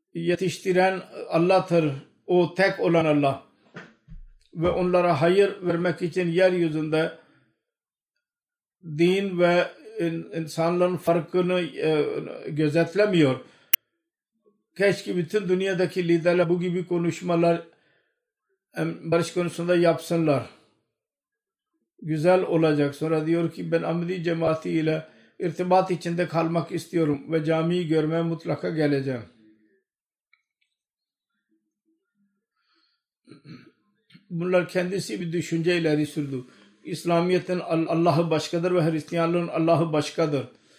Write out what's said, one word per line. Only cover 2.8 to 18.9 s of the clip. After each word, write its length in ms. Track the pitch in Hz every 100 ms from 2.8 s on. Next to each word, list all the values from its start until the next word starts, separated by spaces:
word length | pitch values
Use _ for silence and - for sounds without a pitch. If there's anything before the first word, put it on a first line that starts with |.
olan 240 | 180 165
Allah. 380 | 156 147 143 131 - _ _ - - _ - - - _ _
Ve 140 | 170 156
onlara 520 | - 180 180 175 143
hayır 420 | 170 190 196 -
vermek 400 | 180 170 175 165
için 260 | 175 185 175
yeryüzünde 880 | 170 185 180 165 156 156 156 170 - _ _ _ _ _ _ _ _ _ _ _ _ _ _ _ _
din 540 | 170 151 175 196 196 175
ve 320 | 175 175 - - - -
in-, 300 | 170 165 165
insanların 640 | 160 156 165 165 175 180 175
farkını, 640 | - 170 - 185 180 180
e, 460 | 165 - 156 151 143 - - - -
gözetlemiyor. 920 | 151 151 160 165 196 208 175 139 120 - _ _ - _ _ _ _ _ _ _ _ _ -
Keşke 400 | 196 190 208 180
bütün 320 | 160 208 180
dünyadaki 600 | 185 196 190 180 190 170
liderler 400 | 170 175 175 170
bu 120 | 180
gibi 260 | 180 180 170
konuşmalar, 800 | 175 170 - 180 170 170 170 - _ _ _ _ _ _ _ _ _ _ 165
em, 340 | 165